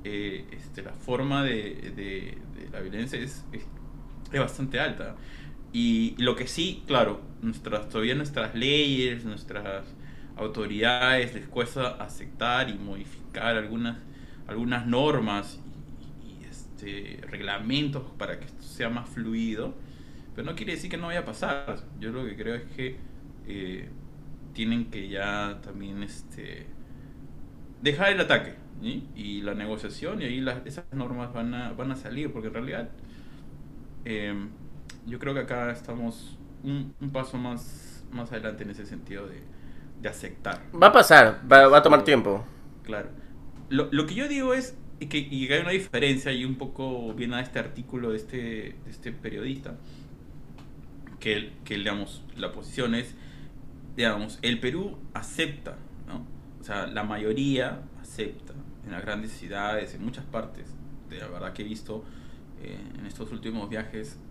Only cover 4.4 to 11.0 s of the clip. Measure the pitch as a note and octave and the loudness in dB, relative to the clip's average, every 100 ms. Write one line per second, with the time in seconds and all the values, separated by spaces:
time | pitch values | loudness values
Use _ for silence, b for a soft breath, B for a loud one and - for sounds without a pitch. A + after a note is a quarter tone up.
4.4 | F#3 - C3+ A#2+ D3 - - - b b | 0 0 -2 0 0 -2 -8 -8 b b
5.4 | b b - A#2+ A#2 A2+ A2+ - B2 A#2+ | b b -6 2 4 6 4 2 2 2
6.4 | B2 - F3+ F3 - C3+ G#2+ G#2 - - | -2 -2 -2 -2 2 6 6 2 -8 -4
7.4 | A2+ A2+ - G#2 - A2+ A2+ C3+ D3 - | -4 -4 -2 -4 -2 0 2 0 0 -2
8.4 | A2 A2 C3 D3 C#3+ C3+ B2+ A#2 A#2 G#2 | -2 0 4 6 6 4 2 0 -6 -8
9.4 | - G#2 G2+ G2 G2 - b b b - | -8 -8 -6 -6 -8 -14 b b b -6
10.4 | G#2+ G#2+ G#2 G#2 A2+ B2 | -6 -4 -4 2 4 6